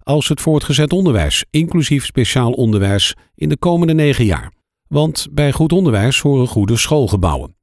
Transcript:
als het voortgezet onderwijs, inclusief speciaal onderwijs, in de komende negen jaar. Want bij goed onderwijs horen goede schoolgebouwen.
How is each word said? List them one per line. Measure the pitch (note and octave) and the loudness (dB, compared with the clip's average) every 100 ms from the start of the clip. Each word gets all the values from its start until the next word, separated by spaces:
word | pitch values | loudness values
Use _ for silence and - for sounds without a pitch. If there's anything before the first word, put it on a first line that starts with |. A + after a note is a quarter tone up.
als | - D3+ - | -2 -2 0
het | D3+ | -2
voortgezet | - D3+ - C#3+ D3+ | 0 0 0 0 0
onderwijs, | F3+ F#3 A2 D2 - - | 2 2 2 0 -2 -2
inclusief | D3+ E3 E3+ C#3 C#3+ | -2 0 0 0 0
speciaal | - - A#2+ C3+ A#2+ | -2 -2 0 0 0
onderwijs, | B2 A#2 G#2+ G2 G2+ G2 - _ | 0 2 2 2 0 -4 -10 _
in | - D3+ | -6 -4
de | D3 | -2
komende | F3 E3+ E3+ | 0 2 2
negen | D#3 D3 A#2+ | 2 2 2
jaar. | A2+ E2 - - _ _ - | 0 0 -6 -18 _ _ -4
Want | D3 D#3 - - | -2 0 -2 -6
bij | D3 C#3+ | -2 0
goed | C3 D#3+ | 0 0
onderwijs | F3 F3+ G#2+ A2 - | 2 2 2 0 0
horen | C#3+ C#3 B2 | 0 0 0
goede | - G2 A#2 | 0 0 0
schoolgebouwen. | - D3+ A#2 G#2+ F2+ C#2+ - - | 0 0 0 0 0 -2 -8 -18